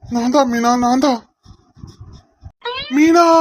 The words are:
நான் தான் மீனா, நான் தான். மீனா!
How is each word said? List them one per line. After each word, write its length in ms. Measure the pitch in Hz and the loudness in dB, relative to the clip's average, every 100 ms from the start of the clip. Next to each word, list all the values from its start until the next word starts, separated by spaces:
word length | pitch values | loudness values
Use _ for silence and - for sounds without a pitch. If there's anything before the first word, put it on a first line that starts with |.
நான் 300 | - 233 240 | -8 -6 -2
தான் 180 | 277 269 | 0 0
மீனா, 220 | 233 233 247 | 0 -2 0
நான் 240 | 247 254 | 0 0
தான். 220 | 285 247 - _ _ - _ _ - - - - _ _ - _ - 494 571 | 0 -2 -8 _ _ -20 _ _ -20 -20 -20 -20 _ _ -20 _ -14 -12 -6
மீனா! 360 | 262 311 339 339 330 | 0 2 4 4 4